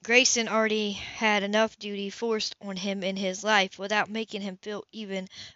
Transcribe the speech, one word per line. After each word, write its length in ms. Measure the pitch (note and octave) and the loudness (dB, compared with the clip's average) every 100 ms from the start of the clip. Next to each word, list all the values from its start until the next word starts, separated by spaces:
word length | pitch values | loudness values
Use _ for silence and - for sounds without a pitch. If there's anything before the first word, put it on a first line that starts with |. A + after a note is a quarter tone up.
Grayson 460 | - A#3+ B3+ A#3+ A3 | 4 6 6 2 2
already 460 | G#3+ A3 G#3+ G#3 | 2 2 2 -2
had 500 | G3+ - - A3 G#3 | -4 -10 0 2 2
enough 340 | G3 G#3+ A3 - | 2 2 2 0
duty 320 | G#3 G3+ G3+ | -8 -6 -6
forced 460 | - A#3 A3 G#3 - | -4 -2 0 -2 -6
on 140 | G3+ F#3+ | -10 -6
him 260 | G3 G3 | -4 -2
in 140 | F#3+ F#3+ | -2 -2
his 260 | G3 F#3 | -2 -2
life 340 | G3+ G#3+ F#3+ - | 2 4 4 -2
without 320 | G3 G#3 F#3+ | -2 0 0
making 320 | G#3+ A3 G#3 | -4 -6 -6
him 160 | G3+ F#3 | -8 -10
feel 280 | - G#3 - | -10 -10 -10
even 380 | G#3+ G#3 F#3+ F#3 - - | -12 -6 -6 -8 -14 -18